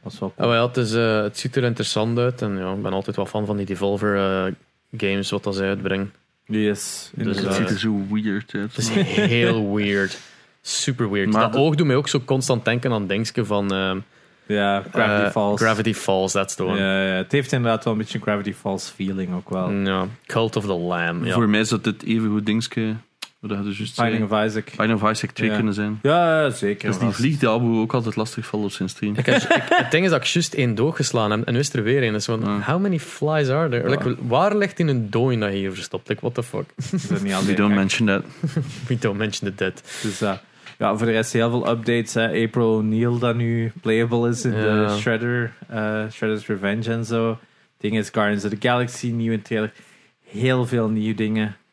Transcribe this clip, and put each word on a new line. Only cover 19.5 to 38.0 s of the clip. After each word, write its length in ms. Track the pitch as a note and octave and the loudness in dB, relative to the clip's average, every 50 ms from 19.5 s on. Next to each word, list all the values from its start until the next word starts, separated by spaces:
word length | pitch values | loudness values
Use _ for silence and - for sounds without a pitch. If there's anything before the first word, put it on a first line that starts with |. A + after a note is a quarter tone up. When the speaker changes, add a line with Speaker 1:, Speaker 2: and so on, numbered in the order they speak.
Speaker 1:
wel. 200 | - F#2+ F#2 - | -4 -4 -2 -2
Speaker 2:
Ja, 340 | G2+ G2+ G2 G2 F#2+ F#2+ F#2 G2 A2+ - _ | -2 0 0 0 0 0 -2 -4 -6 -14 _
Cult 300 | - - A#2 A2+ A2 - | -4 0 0 0 0 0
of 80 | A2+ G2+ | -2 -2
the 80 | G2+ | -2
Lamb, 520 | F#2+ F2 F2 F2+ F2+ E2+ E2+ E2+ E2+ F2 - | -2 -2 -2 -2 -2 0 0 -2 -2 -2 -2
ja. 80 | - | 0
Speaker 3:
Voor 160 | - A#2 A#2 G#2 | 2 2 2 4
mij 160 | G#2 G#2+ A2 | 4 2 2
zou 160 | A2 A#2+ G#2 | 2 0 0
dit 220 | - A2+ G2+ - | 0 -2 -2 -2
even 280 | - - A2+ A2+ A2 G#2+ | -2 -2 0 0 2 0
goed 160 | G#2 G#2+ G#2 | 0 0 0
dingetje, 480 | G#2 G#2 A2+ A#2 - - A#2+ A2 A2 A2 A2+ - _ _ _ - - _ _ | 0 0 0 -2 -2 -4 -4 -2 -2 -4 -6 -10 _ _ _ -18 -18 _ _
wat 120 | - G#2 | -8 -6
hadden 220 | G#2+ G2+ G2+ G#2 | -6 -4 -4 -6
juist 240 | F#2+ G2 A2 A#2 - - | -4 -6 -6 -8 -2 0
Speaker 1:
Binding 280 | A#2+ A#2 G#2+ A2 A2 G2 | 0 0 2 0 0 2
Speaker 3:
zei, 140 | A2 G#2+ G#2+ | 2 2 2
Speaker 1:
of 40 | A2 | 0
Isaac. 260 | G#2 A2 G2+ - - | -2 -4 -6 -8 -4
Speaker 3:
Binding 260 | - A2 A2 A2+ G#2 | -2 0 2 2 2
of 80 | G#2 G#2+ | 2 2
Isaac 200 | A2 - - - | 2 0 -4 -6
twee 180 | - - A#2 A2+ | -4 -2 -2 0
Speaker 1:
Ja. 60 | G#2+ | 2
Speaker 3:
kunnen 180 | G#2 A2+ G#2+ G2 | 2 0 0 0
zijn. 240 | G#2 G#2 G#2 G#2+ G#2+ | 0 -2 -2 -4 0
Speaker 1:
Ja, 400 | - C#3 D#3 F3 F3 E3 D#3+ D#3 | 2 2 4 4 4 4 4 4
ja, 80 | D3+ C#3 | 2 2
zeker 360 | A#2+ - - G2+ G#2 G2+ - | 0 0 -2 -2 -2 -2 -2
Speaker 3:
Dus 100 | G#2 G2 | -2 0
die 80 | F#2 B2 | 2 0
Speaker 1:
wel. 80 | A2+ G2+ | 0 0
Speaker 3:
vliegt 260 | - A#2 C#3+ D#3 C#3 | 2 0 0 2 2
die 80 | C3 A#2 | 2 2
Abu 300 | A2 A#2+ B2 A#2 A2+ A2+ | 4 4 2 2 2 2
ook 160 | A2 A2+ - | 2 2 0
altijd 220 | B2+ A2+ A2+ G#2 | 0 -2 -2 -2
lastig 300 | A2 A2 A2 - - A2 | -2 -4 -4 -4 -10 -8
vallen 200 | - - G#2+ G#2 | -6 -4 -4 -4
op 60 | G2+ | -4
zijn 160 | - - F#2+ F#2 | -4 -4 -6 -6
stream. 260 | - - - G#2 G#2 | -4 -4 -4 -2 -2
Speaker 2:
Ik 100 | - B2+ | 0 2
heb, 100 | - - C4 | 4 4 2
ik, 200 | - - E4+ C#4+ - - | 4 4 2 2 4 2
het 220 | E4+ F4+ - - | 2 2 2 2
ding 140 | - D#3 F#3 | 2 2 4
is 60 | F#3+ | 4
dat 100 | E3 C3 | 2 2
ik 60 | - | 2
juist 280 | - - E3+ E3+ - - | 0 0 0 0 0 0
één 200 | - C3 A#2+ A2+ | 0 0 2 2
doodgeslaan 560 | G2+ A#2+ D#3 E3 - D3 - - A#2+ A2 G#2 | 2 0 0 0 0 -2 0 2 2 2 2
heb 120 | G#2+ A2 A#2 | 2 0 0
en 80 | - | 0
nu 60 | A#2 A#2+ | 0 0
is 140 | C#3+ C#3 | 0 0
er 100 | - B2+ | -2 -2
weer 200 | G#2+ A2 C3 C#3 | 0 2 2 2
één. 100 | B2+ A2+ | 2 2
Dus 120 | G#2+ G#2+ G2+ | 0 -2 -2
van, 160 | - A#2 A2+ | -2 -2 -2
Speaker 3:
Ja. 200 | A2+ G2+ G#2 G#2 G2+ A2 | 0 -2 -2 -2 0 0
Speaker 2:
how 80 | D3 F3+ | 0 0
many 180 | G3 G3+ F3+ D#3 | 2 0 0 -2
flies 500 | - - - - D3 D3+ D#3 D#3 D3 C3 | -4 -6 -8 -4 -2 0 2 2 2 2
are 200 | C3 D3+ E3 D3+ | 2 2 0 0
there? 140 | A#2+ A#2+ | 0 0
Speaker 3:
Ja. 60 | B2 G2+ | 0 0
Speaker 2:
Like, 260 | C3+ - - B2 B2 - - | 0 0 0 -2 -2 -2 -2
waar 300 | B2 A#2 C#3 F3 G#3 G#3 | 2 2 4 4 4 4
ligt 220 | G#3 G3+ F#3+ - - | 2 0 0 0 0
in 100 | F3 D3+ | 0 2
een 220 | C3+ B2 A2+ G2+ | 2 0 0 0
dooi 280 | G#2 A2+ B2 C3 B2 A2+ | 0 2 2 2 2 2
dat 120 | G#2+ G2+ | 0 0
je 40 | G2 G2 | 0 0
hier 140 | F#2+ G2 | -2 -2
verstopt? 360 | F#2+ F#2+ F2 - - F#2 - - | -4 -6 -10 -8 -10 -10 -4 -6
Like, 120 | G#2+ - | -6 -4
what 140 | - A#2+ A#2+ | -4 -4 -4
the 80 | - | -4
fuck? 220 | A#2 - - G#2 G2 - - | -6 -6 -6 -8 -8 -8 -8
<laughs> 140 | - C3 - | -10 -6 -4
Speaker 1:
Dat 20 | - F3+ - - | -4 -4 -2 -2
is 120 | F3 - | -2 -2
niet 0 | |
Speaker 3:
We 120 | G2 G2+ F#2+ | -2 -2 -2
Speaker 1:
alleen, 200 | F#2+ F#2+ G2 G2+ | 0 2 2 2
Speaker 3:
don't 140 | F#2 G2+ G#2 | 4 4 4
Speaker 1:
hè. 60 | G#2 | 4
Speaker 3:
mention 300 | G2 F#2+ F#2+ - - | 4 2 2 2 2